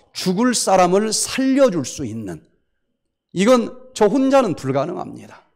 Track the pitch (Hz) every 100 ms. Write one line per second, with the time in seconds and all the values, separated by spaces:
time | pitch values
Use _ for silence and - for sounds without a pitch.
0 | _ - 180 190 247 - - 190 175 190
1 | 220 208 - - 269 269 262 175 123 -
2 | 123 113 98 78 _ _ _ _ _ _
3 | _ _ _ 170 202 254 208 - - -
4 | 208 254 269 269 226 147 131 135 135 185
5 | - 113 107 - _